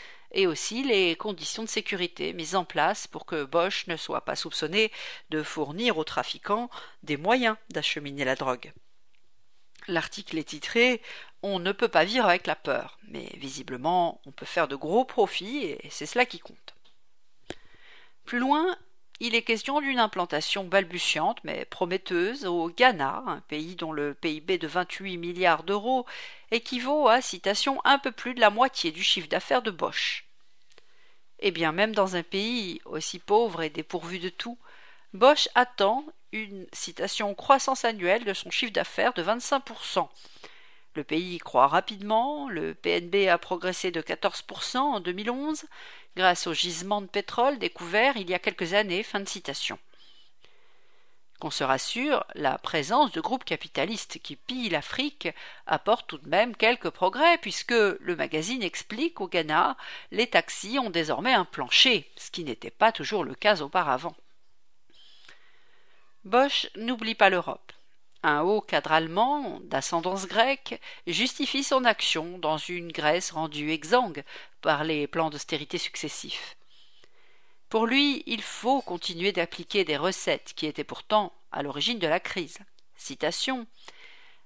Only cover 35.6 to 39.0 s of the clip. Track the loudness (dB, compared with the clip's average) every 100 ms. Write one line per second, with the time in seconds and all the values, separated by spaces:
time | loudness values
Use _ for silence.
35.6 | 4 4 2 2 -4 -16 -10 -8 -8 -12
36.6 | -12 -10 -10 -6 -4 -2 -4 0 2 4
37.6 | 2 0 0 0 2 2 0 -6 -4 -4
38.6 | -2 -2 -2 0